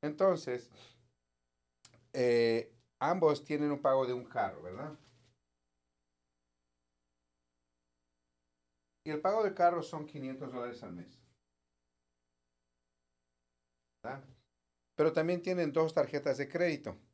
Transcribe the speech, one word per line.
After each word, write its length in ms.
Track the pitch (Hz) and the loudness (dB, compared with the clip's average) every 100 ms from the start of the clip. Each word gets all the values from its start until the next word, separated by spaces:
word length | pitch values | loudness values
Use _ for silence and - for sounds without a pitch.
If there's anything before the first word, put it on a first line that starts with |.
Entonces, 680 | 147 151 190 170 - 123 - - - _ _ _ _ _ _ _ _ _ - _ _ | -8 2 2 2 -2 -6 -8 -20 -20 _ _ _ _ _ _ _ _ _ -20 _ _
eh, 580 | 131 123 120 117 113 - _ _ _ | 0 4 6 4 2 -2 _ _ _
ambos 440 | 143 180 160 147 | 0 4 4 2
tienen 280 | 147 151 147 | -2 -2 0
un 80 | 143 | 0
pago 260 | 143 135 127 | 2 2 2
de 60 | |
un 140 | 123 123 | -2 -6
carro, 360 | 117 98 - | -4 -4 -4
¿verdad? 340 | 87 95 151 147 - _ _ _ _ _ _ _ _ _ _ _ _ _ _ _ _ _ _ _ _ _ _ _ _ _ _ _ _ _ _ _ _ _ _ _ _ _ _ _ - | -12 -12 -12 -14 -20 _ _ _ _ _ _ _ _ _ _ _ _ _ _ _ _ _ _ _ _ _ _ _ _ _ _ _ _ _ _ _ _ _ _ _ _ _ _ _ -8
Y 40 | |
el 100 | 151 | -2
pago 220 | 170 214 | 0 2
del 120 | 214 | 0
carro 280 | 196 175 170 | 4 4 4
son 240 | - 156 147 | -4 -10 -10
quinientos 460 | 143 131 131 - | -10 -10 -10 -10
dólares 300 | 123 120 113 | -8 -8 -10
al 100 | 107 | -14
mes. 260 | 87 85 - _ _ _ _ _ _ _ _ _ _ _ _ _ _ _ _ _ _ _ _ _ _ _ _ _ _ _ _ | -14 -16 -20 _ _ _ _ _ _ _ _ _ _ _ _ _ _ _ _ _ _ _ _ _ _ _ _ _ _ _ _
¿Verdad? 180 | 117 135 - - _ _ _ _ _ - | -12 -12 -14 -20 _ _ _ _ _ 2
Pero 160 | 156 | 2
también 300 | 160 160 175 | 4 0 -2
tienen 300 | 175 180 160 | -2 -2 0
dos 200 | 143 160 | 2 0
tarjetas 460 | 160 143 147 143 131 | 2 0 -2 -2 -2
de 100 | 139 | -2
crédito. 480 | 165 175 147 - 92 _ | 0 0 0 -6 -12 _